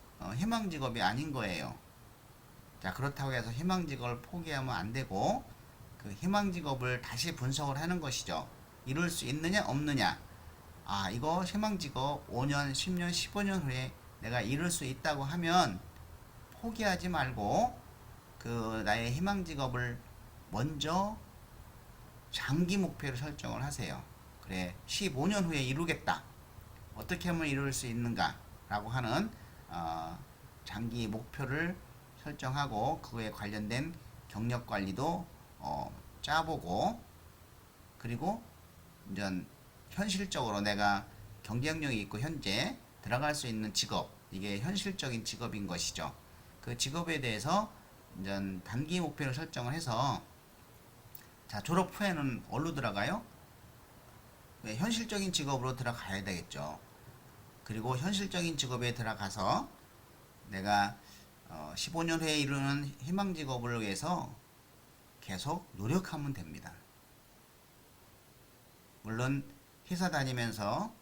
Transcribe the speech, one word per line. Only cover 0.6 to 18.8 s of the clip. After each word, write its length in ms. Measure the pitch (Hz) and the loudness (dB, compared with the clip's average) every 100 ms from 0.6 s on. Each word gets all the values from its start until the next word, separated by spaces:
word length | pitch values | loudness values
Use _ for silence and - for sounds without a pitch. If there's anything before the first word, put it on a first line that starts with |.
| 202 | 2
직업이 320 | 156 131 113 | 0 0 4
아닌 320 | 92 117 156 | 4 4 2
거예요. 440 | 131 104 82 64 - - - - - - - - - - - | 0 0 0 -2 -6 -14 -20 -20 -20 -20 -20 -20 -20 -20 -6
자, 140 | 95 | -4
그렇다고 400 | 92 139 139 135 | 0 -2 0 0
해서 180 | 127 113 | 0 0
희망 360 | 117 175 185 160 | 0 2 2 2
직업을 340 | 127 120 120 | -2 -2 -4
포기하면 520 | - 175 160 139 131 | -4 -6 -2 -2 0
안 200 | 95 98 | 0 0
되고 500 | 131 120 95 131 240 - - - - - - | -2 0 2 4 2 -2 -14 -18 -18 -18 -14
그 140 | 107 | -10
희망 400 | 101 175 202 202 | -2 2 4 4
직업을 500 | 175 147 131 127 123 | 2 0 0 2 0
다시 340 | - 117 170 160 | -2 -2 -2 0
분석을 460 | 127 139 143 135 | 0 2 0 0
하는 180 | 170 180 | 2 2
것이죠. 480 | 143 - - 80 - - - - 127 | 0 -2 0 -2 -4 -10 -18 -10 -2
이룰 240 | 143 175 | 2 2
수 160 | - 123 | 2 0
있느냐 400 | 147 165 208 - | 2 4 4 4
없느냐. 560 | 135 151 135 90 - - - - - - - - | 2 4 6 4 4 -4 -16 -16 -16 -18 -14 -2
아, 240 | 98 98 | 0 0
이거 340 | 117 151 175 | 0 2 2
희망 360 | 180 202 214 190 | 2 2 2 0
직업 440 | 147 123 139 147 - | -2 0 0 0 -2
오 160 | 117 139 | 0 4
년, 300 | 143 139 135 | 4 2 2
십 160 | 180 | 2
년, 200 | 180 175 | 2 2
십오 300 | 170 - 208 | 0 0 0
년 220 | 202 190 | 2 2
후에 280 | 143 127 131 - - - | 2 0 -2 -6 -14 -8
내가 200 | 110 120 | 0 2
이룰 280 | 104 143 175 | 4 4 2
수 160 | 170 131 | 2 0
있다고 380 | 131 160 147 | 0 2 2
하면 560 | 135 175 165 180 147 92 - - - - - - - - | 2 2 6 8 8 4 -6 -14 -16 -16 -16 -18 -18 -8
포기하지 480 | 226 220 214 175 180 | -6 0 2 2 2
말고 680 | 165 131 123 104 151 - - - - - - - - | 2 2 0 4 6 4 2 -12 -18 -18 -18 -18 -10
그 460 | 113 117 110 113 | -4 0 0 2